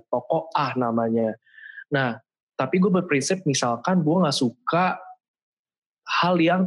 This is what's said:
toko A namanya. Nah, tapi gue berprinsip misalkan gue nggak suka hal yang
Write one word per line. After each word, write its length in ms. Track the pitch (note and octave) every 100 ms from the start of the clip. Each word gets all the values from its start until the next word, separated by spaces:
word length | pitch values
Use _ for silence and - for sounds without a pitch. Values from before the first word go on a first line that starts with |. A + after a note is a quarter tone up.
| -
toko 400 | B2 - D#3+ - E3+
A 200 | C#3 B2+
namanya. 600 | A#2+ A2+ A2+ A#2 A2+ G#2+ _ - - - -
Nah, 320 | C#3+ C3 A2+ _ _ _ -
tapi 240 | C3+ C#3+
gue 80 | G3
berprinsip 560 | F#3 F3+ C#3+ B2+ F#3 D#3
misalkan 540 | C3+ B2 A#2 - F#3
gue 140 | D3+ F3+
nggak 160 | D#3+
suka 640 | C#3 B2+ - - E3 F3+ - - - _ _ _ _ _ _ _ _ -
hal 320 | - F3 F3+
yang 260 | E3 F3+